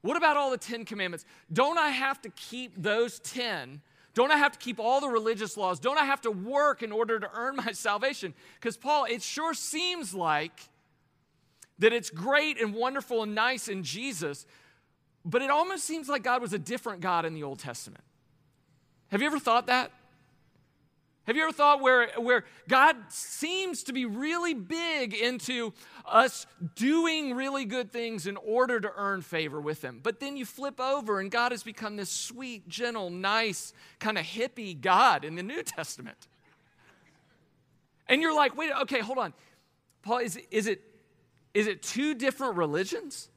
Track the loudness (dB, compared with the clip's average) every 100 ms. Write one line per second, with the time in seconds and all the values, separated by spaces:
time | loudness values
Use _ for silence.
0 | 0 2 4 4 2 -2 -4 -10 -8 -4
1 | -4 -6 -14 -20 _ 2 4 4 2 2
2 | -2 -4 -8 -14 -14 -12 -12 -6 0 2
3 | 0 -2 -10 -6 -4 -4 -8 -14 _ _
4 | _ 4 6 8 6 2 -8 -2 2 2
5 | 4 2 2 0 -4 -2 -2 0 2 2
6 | 2 2 0 -4 -2 2 4 2 -2 -2
7 | 0 0 -2 -4 -4 -2 -4 -2 -2 0
8 | 0 -2 -8 -12 -20 -6 -6 -4 0 2
9 | 2 -2 -4 -2 -2 -2 -4 -2 -2 -2
10 | -6 -2 2 2 0 -10 -20 _ _ _
11 | _ _ _ _ _ _ -20 2 2 2
12 | -4 -8 0 2 2 -2 -4 -2 -2 -2
13 | -4 -4 -2 0 0 0 -4 -6 -6 -6
14 | -6 -6 -6 -8 -14 -20 _ _ _ _
15 | _ _ -2 -2 2 2 2 -2 -4 -6
16 | -2 -2 0 0 0 -6 -4 -6 -6 -6
17 | -2 0 -2 -6 -8 -8 -10 -12 -14 -20
18 | _ _ _ _ _ _ _ _ _ _
19 | _ 0 0 0 2 2 4 0 0 -10
20 | _ _ _ _ _ _ _ _ _ _
21 | _ _ -2 0 0 4 6 6 6 6
22 | 4 0 2 2 2 -18 2 8 8 6
23 | -4 -12 -10 -6 -4 -2 -2 -4 -6 -4
24 | -2 -2 -2 0 0 -2 -4 -4 0 0
25 | -2 0 0 -2 -4 -2 -4 -8 -20 -18
26 | 4 6 6 2 -14 _ -10 -2 2 4
27 | 2 0 -2 -2 -2 -2 -2 -4 -4 -4
28 | -6 -6 -6 -8 -2 2 4 2 -2 -4
29 | -2 -2 -4 -4 -4 -4 -6 -6 -8 -6
30 | -6 -4 -6 -6 -10 -6 -8 -4 -2 -2
31 | 0 -2 0 0 0 -2 -8 -10 -8 -6
32 | -6 -6 -8 -10 -12 -12 -12 -4 -4 -2
33 | -6 -2 0 2 0 -2 -8 -16 -20 _
34 | -2 -2 -4 -4 -4 -4 -10 -4 4 8
35 | 8 6 0 -8 -6 -8 -8 -8 -8 -10
36 | -14 -18 -20 _ _ _ _ _ _ _
37 | _ _ _ _ _ _ _ _ _ _
38 | 2 4 4 4 4 2 -2 0 0 -2
39 | -2 -2 -4 -6 -20 _ _ _ _ _
40 | -4 -2 -2 -6 -4 -2 0 -4 -6 _
41 | _ _ _ _ _ 0 0 -2 -6 -2
42 | -2 0 -2 0 -2 0 0 0 -2 -4
43 | -8 -14 -18